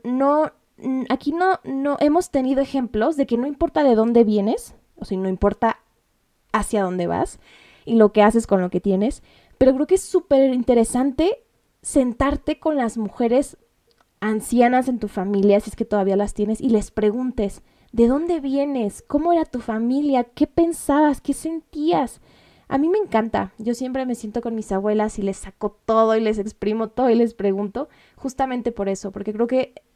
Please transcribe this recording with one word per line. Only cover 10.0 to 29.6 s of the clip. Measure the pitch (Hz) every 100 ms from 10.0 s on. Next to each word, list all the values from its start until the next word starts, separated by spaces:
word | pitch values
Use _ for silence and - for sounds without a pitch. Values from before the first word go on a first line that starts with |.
súper | - 349 - 269 269
interesante | 254 233 240 226 247 277 262 339 523 _ _ _ _
sentarte | - 285 247 226 277 285 - 302
con | 320 294
las | 226 226
mujeres | 202 - 240 247 285 - _ _ _ _ _ -
ancianas | 214 214 - 233 240 254 254
en | 240
tu | 208
familia, | - 190 202 202 202
si | 208
es | -
que | 226
todavía | 208 190 190
las | 202
tienes, | - 208 220
y | 262
les | 214 208
preguntes, | - 208 233 254 - 202 - _ _ _
"¿de | 220 233
dónde | 277 339 330
vienes? | 277 277 285 269 208 - -
¿Cómo | 294 339
era | 339 311
tu | 247
familia? | 233 220 233 269 294 254
¿Qué | 240 - 302
pensabas? | - 339 320 - 285 302 269
¿Qué | -
sentías?". | 269 320 330 - 302 302 330 254 - _ _ _ _ -
A | 269
mí | 311
me | 427
encanta. | 381 220 226 - 196 -
Yo | 220 240
siempre | 254 262 254
me | 240
siento | 214 233
con | 233 220
mis | 214
abuelas | 190 208 214 214 -
y |
les | 196 196
saco | 196 - 208 - -
todo | 220 226 220
y |
les | 220 214
exprimo | 208 - 202 220 220
todo | - 254
y | 233
les | 233 -
pregunto | 196 196 202 240 302 _ _ _
justamente | 269 - 262 247 233
por | 233 196
eso, | 196 196
porque | 202 202
creo | 208 233
que | 254